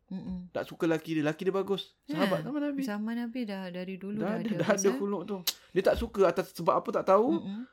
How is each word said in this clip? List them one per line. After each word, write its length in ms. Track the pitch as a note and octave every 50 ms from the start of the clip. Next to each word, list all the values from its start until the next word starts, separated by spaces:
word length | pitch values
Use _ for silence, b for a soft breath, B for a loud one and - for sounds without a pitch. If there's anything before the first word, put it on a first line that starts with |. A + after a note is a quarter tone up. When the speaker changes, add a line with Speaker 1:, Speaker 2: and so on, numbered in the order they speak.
| _ -
Speaker 1:
Mm-mm. 400 | F#3 F#3+ - F3+ F#3 F3+ F3+ F3
Speaker 2:
Tak 140 | - - -
suka 200 | - - - F3+
laki 240 | E3 E3 D#3+ D#3+ E3 D#3+
dia. 100 | D#3 C#3+
Laki 200 | D3+ D#3 - F#3+
dia 100 | F#3 F3+
bagus. 400 | G3 F#3+ G3 G3 F#3 - - _ _ _
Sahabat 360 | - D4 D#4 C#4+ - F#3 D#3+
Speaker 1:
Ya, 40 | D#3
Speaker 2:
zaman 160 | A3+ C#4+ D4 C#4+
Nabi. 180 | D4 C#4+ C#4 C4+
Speaker 1:
zaman 320 | A#3+ G#3 G#3 G#3+ A3 A#3 A#3+
Nabi 220 | A#3+ A#3 A#3 B3+ B3
dah 180 | G#3 G3+ F#3+ F#3+ F3+
dari 260 | F3 F3+ F#3 F#3 F#3+
dulu 220 | F3+ F#3+ G3 G#3 G#3+
Speaker 2:
Dah 80 | E3
Speaker 1:
dah 80 | F#3+ A3
Speaker 2:
ada, 140 | A3+ A3 A3+
Speaker 1:
ada, 80 | G3+
Speaker 2:
dah 120 | E3+ E3+ -
ada 100 | G3+ G3
Speaker 1:
Ustaz. 160 | - G3+ B3
Speaker 2:
khuluk 260 | C4+ G3+ G3+ G#3 F#3 -
tu. 120 | G#3+ G3+ F#3+ E3+ - B B B B
Dia 120 | B F3+ -
tak 120 | - -
suka 240 | - A#3 A3 - G3 F#3+
atas 200 | F3 E3+ - F3 - -
sebab 220 | - E3 - B2+
apa 140 | E3+ - - G#3
tak 120 | F#3+ -
tahu. 240 | - F#3 G3+ A3 C4+ E4
Speaker 1:
Mm-mm. 240 | E4 - F#3+ G3 A3 B3+ -